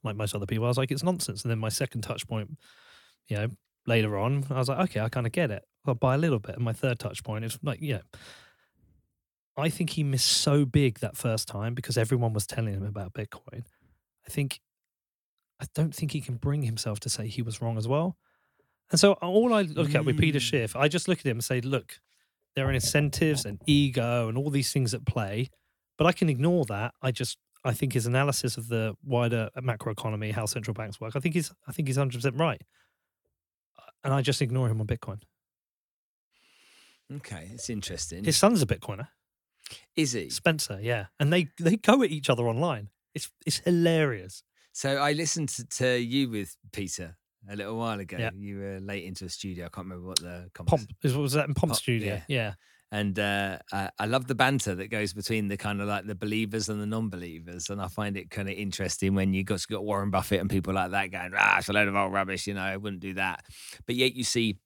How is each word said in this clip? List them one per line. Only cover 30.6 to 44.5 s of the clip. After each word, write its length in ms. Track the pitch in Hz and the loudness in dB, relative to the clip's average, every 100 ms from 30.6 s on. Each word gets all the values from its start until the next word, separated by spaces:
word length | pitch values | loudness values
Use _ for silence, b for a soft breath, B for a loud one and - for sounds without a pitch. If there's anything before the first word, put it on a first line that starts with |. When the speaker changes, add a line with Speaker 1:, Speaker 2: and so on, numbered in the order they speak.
| 107 | -4
Speaker 1:
banks 260 | 110 110 - | -6 -8 -8
work, 160 | 110 135 | -6 -2
I 40 | |
think 160 | 156 165 | 0 0
he's, 160 | - - - | -4 -10 -10
I 40 | |
think 160 | - 139 | -4 0
he's 100 | 131 | 2
hundred 200 | 135 123 | 0 0
percent 180 | 135 123 | -2 0
right. 240 | 160 107 - _ _ _ _ _ _ _ _ _ _ - - _ | 0 0 -10 _ _ _ _ _ _ _ _ _ _ -20 -20 _
And 100 | 135 | 0
I 80 | 139 | 2
just 200 | 135 131 | 2 0
ignore 280 | 127 127 123 | 0 2 2
him 100 | 110 | 0
on 60 | 110 | -2
Bitcoin. 340 | 117 - 101 _ _ _ _ _ _ _ _ _ _ _ b b b b b b b _ 143 | -4 -4 -12 _ _ _ _ _ _ _ _ _ _ _ b b b b b b b _ -14
Speaker 2:
Okay, 320 | - 90 85 | -12 -14 -12
it's 160 | 117 - | -12 -8
interesting. 540 | 107 - 87 - 85 | -6 -6 -8 -8 -4
Speaker 1:
His 140 | 107 151 | 0 6
son's 240 | 202 220 | 6 6
a 40 | 120 | 4
Bitcoiner. 440 | - - 101 143 _ _ _ _ _ B B B - | 0 -2 -8 -10 _ _ _ _ _ B B B -2
Speaker 2:
Is 180 | 147 | 0
he? 160 | 120 69 | -2 -4
Speaker 1:
Spencer, 500 | - 170 156 - 98 | 0 0 0 -4 -4
yeah. 260 | 113 117 98 _ | -2 -2 -4 _
And 140 | 143 | 2
they, 160 | 180 160 - | 4 0 2
they 160 | 165 220 | 2 4
go 260 | - 269 | 6 6
at 100 | 208 | 6
each 180 | 151 135 | 0 0
other 180 | 120 117 | 2 2
online. 420 | 117 170 117 104 _ _ | 2 0 -2 -8 _ _
It's, 160 | 147 - _ - | -10 -10 _ -4
it's 120 | - | 0
hilarious. 840 | - 175 165 165 147 107 92 - _ | 2 4 6 4 2 0 -10 -16 _